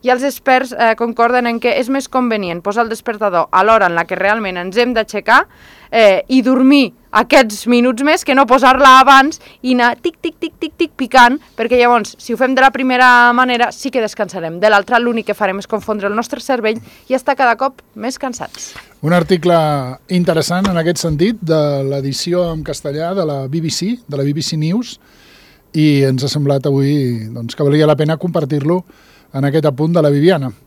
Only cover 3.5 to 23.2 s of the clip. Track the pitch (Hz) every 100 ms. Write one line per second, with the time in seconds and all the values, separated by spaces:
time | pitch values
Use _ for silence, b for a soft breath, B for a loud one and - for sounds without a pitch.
3.5 | 185 202 226 185 170 165 180 190 220 202
4.5 | 180 180 190 240 226 220 208 202 254 -
5.5 | b b b b 233 214 190 - 262 233
6.5 | 262 262 285 233 _ _ 214 226 285 226
7.5 | 208 - 240 240 226 285 339 - 269 269
8.5 | 254 254 262 277 262 262 269 269 - b
9.5 | b 254 247 240 240 349 - 339 - 330
10.5 | _ 320 _ 330 - 254 254 240 277 b
11.5 | - 226 247 240 240 214 - - 220 262
12.5 | 262 269 262 262 254 254 247 240 240 254
13.5 | 240 240 - 277 254 214 - 196 190 165
14.5 | 170 214 208 196 233 240 226 214 202 202
15.5 | 196 - 214 - 214 202 208 240 240 -
16.5 | 254 214 226 b b _ 254 - 269 254
17.5 | 226 269 269 _ 220 220 262 262 233 160
18.5 | - B B B _ 151 175 165 180 165
19.5 | 170 156 147 127 127 _ 180 175 160 -
20.5 | 175 196 175 165 170 170 147 190 226 160
21.5 | 160 147 143 139 139 139 135 - 175 175
22.5 | 160 147 143 147 143 165 196